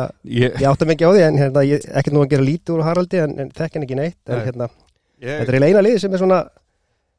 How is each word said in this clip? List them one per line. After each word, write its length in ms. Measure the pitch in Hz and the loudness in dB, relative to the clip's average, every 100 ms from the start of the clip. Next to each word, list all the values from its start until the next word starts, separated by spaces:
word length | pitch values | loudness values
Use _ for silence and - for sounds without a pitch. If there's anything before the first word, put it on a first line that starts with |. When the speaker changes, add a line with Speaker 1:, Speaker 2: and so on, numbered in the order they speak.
| 127 - | -4 -12
Speaker 1:
Ég 360 | - 120 123 135 | -6 0 0 0
Speaker 2:
Ég 60 | 139 | 0
átta 160 | 139 160 | 0 0
mig 80 | 156 | 2
ekki 120 | 165 | 4
á 40 | |
því, 120 | 202 156 | 6 4
en, 140 | 151 | 2
hérna, 220 | 135 143 139 | 2 2 2
ég, 200 | 147 - | 0 -2
ekkert 260 | 143 147 147 | -4 0 0
nú 60 | |
að 60 | 143 | 2
gera 140 | 143 135 | 2 0
lítið 280 | 170 - 165 | -2 -4 -4
úr 60 | 160 | -2
Haraldi, 340 | 175 180 185 | -2 -2 -2
en, 140 | 151 - | -4 -6
en 100 | 135 | -12
þekki 240 | - 160 156 | -8 -8 -8
hann 80 | 131 | -6
ekki 100 | 131 | -6
neitt, 200 | 165 - | -6 -8
en, 140 | - 123 | -8 -6
Speaker 1:
Nei. 80 | 110 | -6
Speaker 2:
hérna, 220 | 123 120 _ _ _ _ _ | -8 -10 _ _ _ _ _
Speaker 1:
Ég 200 | 123 151 | -10 -6
Speaker 2:
þetta 100 | 120 | -2
er 60 | 131 | 2
eiginlega 280 | 147 202 208 | 4 4 4
liðið 140 | 220 | 0
sem 120 | 196 185 | -2 -2
er 60 | |
svona, 160 | 185 180 - _ _ _ _ _ _ | 0 0 -2 _ _ _ _ _ _